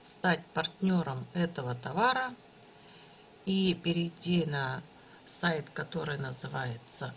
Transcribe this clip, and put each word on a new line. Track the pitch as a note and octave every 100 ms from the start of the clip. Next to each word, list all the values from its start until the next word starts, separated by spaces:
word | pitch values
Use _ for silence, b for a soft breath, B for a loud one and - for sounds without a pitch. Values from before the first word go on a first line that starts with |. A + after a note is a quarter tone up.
стать | - - F#3 E3+ -
партнером | - D#3+ - F#3+ F3+ C#3+ C3 B2
этого | F3 E3+ - B2 B2
товара | B2+ D#3 A#3+ C4 B3+ B3 - - B B B B B B B - -
и | F#3+ F#3+
перейти | E3+ E3+ E3+ E3+ - E3+ F3
на | D3+ C#3+ C3 C3 - - B B
сайт, | - - F3 D#3+ D3
который | - D#3+ E3 D#3 C#3+
называется | C3+ B2+ B2+ C#3 B2 A#2 - - B2+